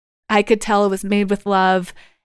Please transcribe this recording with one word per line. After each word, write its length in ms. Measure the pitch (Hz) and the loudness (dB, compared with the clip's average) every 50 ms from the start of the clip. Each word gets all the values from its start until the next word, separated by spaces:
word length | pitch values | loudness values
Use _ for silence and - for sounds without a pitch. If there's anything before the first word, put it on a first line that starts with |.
| _ _ _ _ _ - | _ _ _ _ _ -2
I 120 | 214 208 | 0 0
could 200 | 208 - 233 214 | 2 2 0 0
tell 240 | - - 214 202 208 | 0 0 0 2 2
it 40 | 202 | 0
was 140 | 190 190 - | 0 -2 -4
made 260 | 196 208 202 202 190 | -2 0 0 0 0
with 160 | 202 196 - | -2 -4 -2
love, 480 | 202 202 190 185 185 185 185 180 - - - - _ _ _ | -2 0 2 2 2 2 0 -2 -6 -12 -18 -20 _ _ _